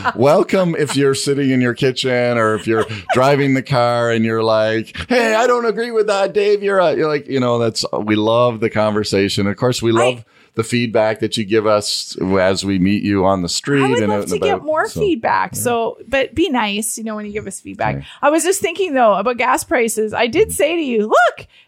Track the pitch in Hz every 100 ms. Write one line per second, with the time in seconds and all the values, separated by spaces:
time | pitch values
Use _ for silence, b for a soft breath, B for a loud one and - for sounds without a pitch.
0 | B - 135 180 339 196 180 156 143 139
1 | 139 135 147 139 135 131 123 120 131 123
2 | 131 123 120 120 110 107 110 113 104 107
3 | B - 131 143 139 135 - 131 120 120
4 | 117 113 113 113 110 110 110 113 110 -
5 | 85 254 226 220 247 247 233 202 240 220
6 | 208 202 196 202 202 208 196 196 170 131
7 | 156 147 143 135 123 120 117 110 - -
8 | 107 107 107 117 123 113 110 107 107 104
9 | 104 98 98 - 101 98 127 123 117 113
10 | 120 123 - b b - 113 120 120 110
11 | 110 107 110 113 101 110 107 107 - -
12 | - - 92 95 92 95 98 98 95 101
13 | 101 101 92 95 85 - - 143 135 123
14 | 107 104 95 90 - - 294 311 403 -
15 | 415 269 - - 185 - 226 233 226 -
16 | - 269 - - 370 254 214 208 226 -
17 | 220 214 208 208 202 - - - 110 139
18 | 139 B 285 320 320 381 370 339 370 262
19 | 226 190 277 240 247 - - 254 226 220
20 | 214 214 233 285 440 - 302 339 285 226
21 | 214 587 698 - - b